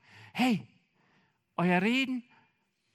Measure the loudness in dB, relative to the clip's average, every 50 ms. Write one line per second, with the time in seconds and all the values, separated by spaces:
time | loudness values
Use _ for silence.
0 | _ -20 -20 -20 -20 -10 -4 0 0 0 0 -2 -4 -10 _ _ _ _ _ _
1 | _ _ _ _ _ _ _ _ _ _ _ -2 0 2 2 2 2 0 0 -2
2 | -2 -4 -6 -8 -10 _ _ _ _ _ _ _ _ _ _ _ _ _